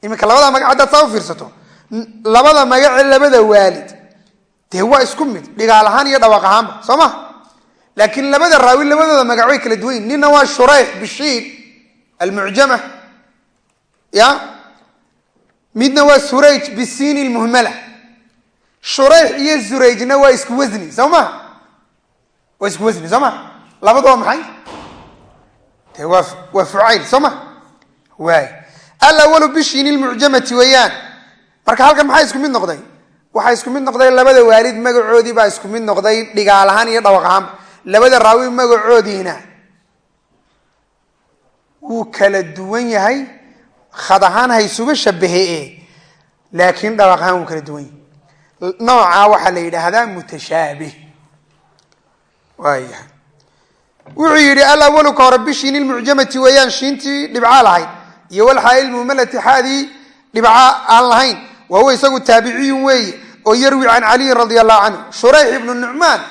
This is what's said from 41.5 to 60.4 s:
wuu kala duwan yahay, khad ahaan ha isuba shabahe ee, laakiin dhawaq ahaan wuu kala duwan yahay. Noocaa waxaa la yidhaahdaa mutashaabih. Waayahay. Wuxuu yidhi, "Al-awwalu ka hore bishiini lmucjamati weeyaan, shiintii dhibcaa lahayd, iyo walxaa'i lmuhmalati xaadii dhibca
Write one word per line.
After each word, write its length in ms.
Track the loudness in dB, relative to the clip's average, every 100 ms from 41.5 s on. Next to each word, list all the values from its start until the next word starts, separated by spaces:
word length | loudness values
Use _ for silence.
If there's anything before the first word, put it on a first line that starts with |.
| _ _ _
wuu 220 | -12 -10 -10
kala 320 | -2 -2 -2
duwan 460 | -8 -14 -10 -8 -4
yahay, 360 | -2 -2 -4 -10 -20 _ _ _ _ _
khad 300 | -20 -2 0
ahaan 260 | 2 0 0
ha 100 | 0
isuba 340 | -2 -6 -6
shabahe 480 | -2 -2 -2 -4 -2 -4 -6
ee, 260 | -12 -20 _ _ _ _ _ _ _
laakiin 440 | -2 -2 0 -6 0
dhawaq 240 | 2 2
ahaan 180 | 0 -4
wuu 60 | -6
kala 140 | -12
duwan 240 | -14 -18
yahay. 880 | -18 _ _ _ _ _ _ _ -12 -6
Noocaa 460 | 0 2 2 4 4
waxaa 220 | 4 0
la 100 | -4
yidhaahdaa 460 | -8 -6 -2 -2 -4
mutashaabih. 840 | -10 -16 -18 -8 -6 -6 -8 -16 -18 _ _ _ _ _ _ _ _ _ _ _ _ _ _ _ _
Waayahay. 480 | -6 -6 -10 -20 -20 _ _ _ _ _ _ _ _ _ _ -4
Wuxuu 200 | 0 2
yidhi, 260 | 2 4
"Al-awwalu 520 | 4 4 4 4 0
ka 80 | 4
hore 140 | 4 4
bishiini 420 | -2 -6 -2 -2
lmucjamati 580 | -2 -6 -2 -2 -2 2
weeyaan, 320 | 4 4 2
shiintii 560 | -2 -6 -6 -8 -8 -8
dhibcaa 280 | -2 2 4
lahayd, 260 | 4 2 -4 -16 -20 _ _
iyo 160 | 0 2
walxaa'i 360 | 2 2 2 0
lmuhmalati 500 | -6 -6 -4 -4 -4
xaadii 520 | 0 0 0 -6 -8 -14 _ _ _
dhibca 160 | -2